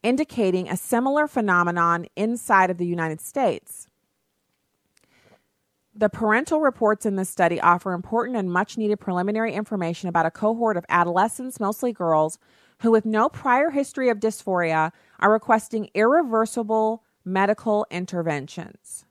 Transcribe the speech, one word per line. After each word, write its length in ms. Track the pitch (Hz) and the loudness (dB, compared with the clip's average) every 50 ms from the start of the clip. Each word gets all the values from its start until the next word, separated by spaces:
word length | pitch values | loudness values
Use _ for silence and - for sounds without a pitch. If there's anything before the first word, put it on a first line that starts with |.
| - | 0
indicating 640 | 220 254 262 311 _ - 240 220 185 180 185 180 | 0 0 0 -2 _ -2 0 0 2 0 0 -2
a 80 | - - | -4 -6
similar 500 | 185 - - - 233 247 269 277 294 302 | -8 -4 -2 -2 0 0 0 2 0 0
phenomenon 800 | 294 - 262 214 202 180 175 175 175 175 175 170 170 170 170 170 - _ | 0 -2 -2 0 2 2 2 2 2 2 2 2 2 2 0 -2 -8 _
inside 520 | - 208 226 240 233 - - 220 190 185 185 | -4 -4 -2 -2 -6 0 2 4 4 4 2
of 80 | 185 | 0
the 80 | 170 180 | -2 -2
United 360 | 175 175 175 165 160 156 156 | -2 -2 -2 -2 -4 -4 -8
States. 680 | - - - 277 262 202 131 - _ - - - - _ _ _ _ _ _ _ _ _ _ _ _ _ _ _ _ _ _ _ _ _ _ _ _ _ _ _ _ _ _ _ _ _ _ _ _ _ _ _ _ _ _ | -12 -8 -4 0 0 0 0 -2 _ -16 -20 -20 -20 _ _ _ _ _ _ _ _ _ _ _ _ _ _ _ _ _ _ _ _ _ _ _ _ _ _ _ _ _ _ _ _ _ _ _ _ _ _ _ _ _ _
The 120 | 214 214 208 | -2 -2 -2
parental 500 | - - 226 214 214 233 302 - 320 302 | 0 0 0 2 2 2 2 0 0 2
reports 460 | 311 277 - - 233 208 214 208 - | 2 2 0 2 2 2 2 2 0
in 100 | 220 196 | -2 -2
this 140 | 190 190 - | -2 -4 -4
study 320 | - - 180 170 175 - | 0 2 2 2 2 2
offer 320 | - 175 175 - - 196 180 | 4 4 2 2 0 -4 -6
important 420 | 175 185 - 220 226 269 311 254 | -6 -6 -4 -2 -2 -2 -2 -2
and 160 | 226 190 185 | -4 -2 0
much-needed 480 | 175 180 208 - - 233 220 208 208 202 | 0 0 -2 -2 -4 -4 -2 -2 -2 -2
preliminary 540 | - - 180 175 180 202 208 220 226 226 - | -4 -4 -2 -2 -2 -2 -2 -2 -2 -2 -4
information 560 | 190 214 - 220 196 175 165 170 - - 180 | -6 -6 -6 -4 -4 -4 -4 -6 -6 -6 -2
about 160 | 170 170 160 | 0 2 0
a 60 | 165 | 0
cohort 440 | _ - 214 214 226 226 240 220 208 | _ -2 -2 -2 0 0 0 0 0
of 100 | 180 175 - | -2 -2 0
adolescents, 680 | - 175 175 170 170 185 202 233 - - 254 262 247 | 2 2 2 2 2 0 0 0 -2 -8 -12 -12 -8
mostly 360 | - 220 196 220 - - 247 220 | -6 -4 -4 -4 -2 -4 -6 -4
girls, 440 | _ 180 165 160 156 156 156 - _ _ _ _ _ _ _ _ _ | _ 0 2 2 2 2 0 -4 _ _ _ _ _ _ _ _ _
who 100 | - 226 | 2 4
with 140 | 226 220 208 | 4 4 2
no 240 | 220 214 214 226 - | 2 0 0 0 0
prior 400 | - - - 269 247 262 285 339 | -2 -4 0 0 2 2 2 0
history 400 | 277 285 277 - - 277 262 247 | 0 -2 -4 -4 -4 -2 0 0
of 100 | 247 202 | 0 0
dysphoria 720 | 214 220 208 - - - 190 175 175 165 160 160 156 165 _ _ _ _ _ _ | -2 -4 -4 -4 -4 -2 0 0 0 0 0 0 0 -2 _ _ _ _ _ _
are 120 | - 202 | 4 4
requesting 580 | 220 220 - - 226 220 - - - 220 208 - _ | 4 4 4 2 2 2 2 -2 -6 -6 -6 -4 _
irreversible 1080 | 190 214 233 277 330 339 247 220 220 226 220 - 240 233 208 226 220 220 220 226 226 _ _ _ _ _ | 2 4 4 4 4 2 2 0 0 0 0 -2 -6 -4 -2 0 0 0 0 -2 -4 _ _ _ _ _
medical 640 | 180 185 190 196 196 214 - - 214 208 208 214 _ | -4 0 0 2 2 2 0 0 0 0 0 0 _
interventions 1160 | - 180 185 - - 175 165 165 151 143 131 - - - - - - - _ - - - - _ | -6 -8 -8 -4 -4 -4 -2 -2 -2 -4 -6 -10 -12 -14 -14 -14 -16 -20 _ -16 -16 -16 -16 _